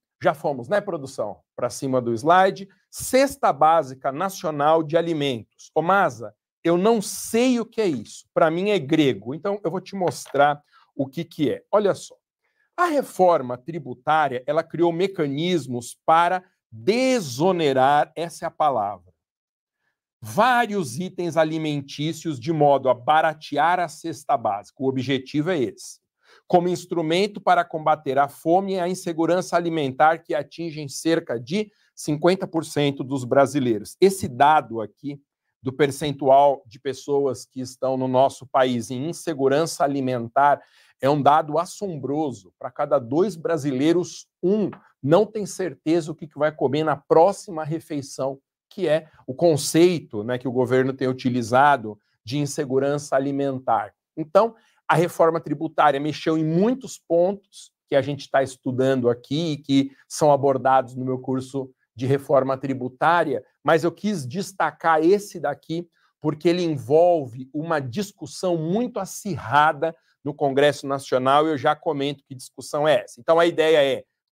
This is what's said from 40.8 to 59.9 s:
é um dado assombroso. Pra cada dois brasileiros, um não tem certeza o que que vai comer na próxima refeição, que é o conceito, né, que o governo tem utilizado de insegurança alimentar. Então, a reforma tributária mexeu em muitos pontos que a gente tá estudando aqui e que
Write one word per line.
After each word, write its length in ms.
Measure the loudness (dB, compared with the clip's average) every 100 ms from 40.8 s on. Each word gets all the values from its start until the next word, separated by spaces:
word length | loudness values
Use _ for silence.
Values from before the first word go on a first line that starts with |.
| _ -4
é 80 | 0
um 100 | 2
dado 380 | 4 4 2 -4
assombroso. 960 | -4 -8 -10 -8 -6 -4 -4 -6 -16 _
Pra 100 | -14
cada 300 | -6 0 0
dois 360 | 0 0 0 -2
brasileiros, 920 | -4 -2 -2 0 2 2 0 -10 -20 -4
um 260 | 0 0 0 -6 _ _
não 240 | 2 2 2
tem 200 | -4 -8
certeza 640 | -6 -8 -6 0 0 0
o 40 | -10
que 120 | -12
que 100 | -2
vai 140 | -2
comer 320 | 0 0 0
na 120 | 0 -2
próxima 680 | 2 6 6 2 -10 -8
refeição, 760 | -6 -6 -6 -10 -10 -6 -6 -6 _ _ _
que 180 | -4 0
é 220 | 0 -2 _ -12
o 80 |
conceito, 920 | 0 2 2 2 4 4 4 -6 -8
né, 140 | -4 -4
que 100 | -2
o 40 |
governo 420 | 0 2 2 2
tem 140 | -2 -4
utilizado 920 | -2 -2 -2 2 4 4 4 -2 -14 _ _
de 140 | -8 -6
insegurança 800 | -4 -4 -2 -2 0 -4 -2 -4
alimentar. 760 | -2 -2 -4 -4 -2 -2 -2 _ _ -12
Então, 380 | -2 2 0 -2 _ _ 0
a 60 |
reforma 480 | 0 2 2 2 2
tributária 580 | -4 -6 -6 2 2 2
mexeu 380 | -2 -4 -2 0
em 80 | 0
muitos 540 | 2 2 0 -8 -14
pontos 720 | -2 2 2 0 _ -20 -20 _ -2
que 80 | 0
a 80 |
gente 260 | 0 -6 -2
tá 140 | 0
estudando 640 | 0 -4 -6 0 2 2 0
aqui 440 | -2 -4 -4 -2
e 40 | -6
que 340 | 0 2 0